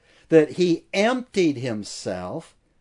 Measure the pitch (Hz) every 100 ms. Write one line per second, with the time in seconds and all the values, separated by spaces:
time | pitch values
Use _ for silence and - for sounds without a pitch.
0 | _ _ - 160 151 - 180 165 - 196
1 | 220 254 240 - 170 120 127 107 98 -
2 | 113 90 90 147 - _ _ _